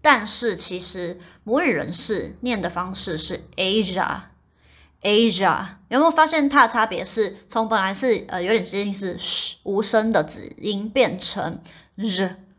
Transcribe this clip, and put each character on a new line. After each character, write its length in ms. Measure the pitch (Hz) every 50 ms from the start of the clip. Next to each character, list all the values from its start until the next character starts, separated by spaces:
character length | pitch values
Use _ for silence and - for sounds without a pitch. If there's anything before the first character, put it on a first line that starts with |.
但 240 | _ 302 285 240 208
是 300 | 214 - - 240 240 196
其 240 | 165 - - 185 180
实 380 | 180 - - 190 180 170 180 185 - - - _ _
母 160 | - 220 285
语 100 | 359 311
人 220 | 214 147 - -
士 440 | 175 - - - 220 185 123 - - -
念 200 | - 247 240 208
的 100 | 175 175
方 240 | 175 175 180 185 190
式 240 | 190 - - 170 156
是 240 | - - 185 - - - -
Asia。 640 | - 185 185 196 220 214 180 185 180 - - - - - - _ _ _ _ _ _ _ _ _ _ - _ _ _
Asia， 640 | _ 196 208 214 233 226 190 175 196 185 156 - - 190 - - _ _
有 100 | - 254
没 60 | 302
有 60 | 330
发 160 | 320 320 311
现 200 | 311 320 320 285
它 200 | 277 277 285 247
的 60 | 226
差 120 | 233 240 220
别 180 | 220 190 170
是 320 | - 190 - 226 214 196 196 - - _
从 180 | - 233 226
本 140 | 220 226 214
来 140 | 190 190 196
是， 280 | 196 - 254 226 196 - -
呃， 140 | - 185
有 100 | 175 180
点 100 | 220 226
接 220 | 185 - - 196 202
近 80 | 208
是 240 | 196 196 202 190 -
sh 380 | - - - - - - - - _
无 180 | _ - 196 196
声 320 | 214 202 - 220 214 226
的 100 | 226 190
子 200 | 151 151 - - - - - -
音 320 | - 202 208 196 208 220
变 280 | 208 269 254 202 - 185
成 400 | - - - 202 180 165 165 - - - - - - _ _
日 420 | - 196 220 190 185 196 180 180 - - _ _